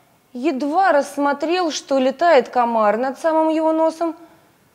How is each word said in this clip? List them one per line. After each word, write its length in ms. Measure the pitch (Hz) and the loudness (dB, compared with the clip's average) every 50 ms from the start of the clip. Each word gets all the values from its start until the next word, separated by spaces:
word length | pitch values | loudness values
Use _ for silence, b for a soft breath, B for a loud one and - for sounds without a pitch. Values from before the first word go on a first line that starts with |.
| b b b b _ _ - | b b b b _ _ -12
едва 580 | 247 247 330 277 247 294 285 302 359 392 370 | -6 -4 -4 -2 -2 -4 -2 0 2 2 4
рассмотрел, 800 | 311 285 277 277 - 277 285 285 277 277 311 311 349 370 359 311 | 2 2 0 -2 -4 -2 -2 -2 -2 -2 -2 -2 -2 0 -2 -2
что 260 | 262 - - - 277 | -4 -8 -4 -2 0
летает 520 | 269 254 262 262 - 339 349 320 262 - - | 0 0 0 0 0 2 4 4 4 4 2
комар 480 | - 247 240 233 233 226 214 208 208 | 0 -2 0 0 0 2 2 2 2
над 200 | 220 254 269 262 | 0 -2 -4 -6
самым 320 | - - 330 311 320 320 320 | -4 -2 0 2 2 2 2
его 220 | 320 320 320 320 320 | 0 0 0 0 0
носом. 420 | 320 320 320 320 330 339 330 320 - 330 - - _ _ _ _ _ _ _ | 0 0 0 -2 -2 -6 -6 -6 -10 -16 -20 -20 _ _ _ _ _ _ _